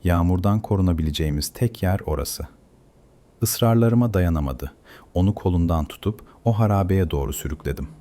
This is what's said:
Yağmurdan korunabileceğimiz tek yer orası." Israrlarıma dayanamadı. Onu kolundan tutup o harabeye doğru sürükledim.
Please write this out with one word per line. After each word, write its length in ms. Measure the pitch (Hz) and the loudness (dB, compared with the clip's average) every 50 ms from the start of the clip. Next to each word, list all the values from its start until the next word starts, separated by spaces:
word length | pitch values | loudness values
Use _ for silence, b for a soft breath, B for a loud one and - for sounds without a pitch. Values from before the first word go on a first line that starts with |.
| - | 0
Yağmurdan 580 | 90 87 85 85 87 90 90 90 101 101 110 107 | 2 2 2 2 2 2 2 2 0 0 0 0
korunabileceğimiz 840 | - 107 98 95 90 87 80 80 78 73 - 82 76 73 73 73 - | -2 0 2 2 2 2 2 0 -2 -2 -2 -2 -2 -2 -2 -4 -6
tek 340 | - - 127 117 113 - - | -4 -2 -4 -4 -2 -2 -2
yer 180 | 92 92 98 - | -2 -2 -2 -2
orası." 400 | - 78 67 69 - - - - - - _ _ _ _ _ _ _ _ _ _ _ _ _ _ _ _ _ - | -4 -4 -4 -4 -6 -8 -10 -12 -14 -14 _ _ _ _ _ _ _ _ _ _ _ _ _ _ _ _ _ -4
Israrlarıma 720 | 110 - - 120 117 113 117 117 117 117 117 123 117 101 | -4 0 2 2 4 4 4 4 4 4 4 2 2 2
dayanamadı. 580 | 95 90 87 82 78 73 67 67 - - 69 - _ B B B B B B _ | 2 2 2 2 0 -2 -4 -6 -8 -10 -12 -12 _ B B B B B B _
Onu 200 | 90 90 98 104 | 2 2 2 2
kolundan 500 | - - 95 90 87 85 85 85 80 76 | 0 -2 0 2 2 2 2 2 0 -2
tutup 380 | 73 - - - 98 107 - - B B B B | -4 -8 -6 -6 -6 -6 -6 -12 B B B B
o 140 | 117 113 101 | -2 0 2
harabeye 520 | 113 104 101 98 98 90 95 95 92 80 | 2 2 2 2 2 2 2 0 0 0
doğru 220 | - 71 69 69 73 | -2 -4 -4 -4 -8
sürükledim. 560 | - - 69 67 - - 69 69 67 71 - - - | -8 -6 -8 -8 -6 -6 -8 -6 -6 -8 -12 -12 -20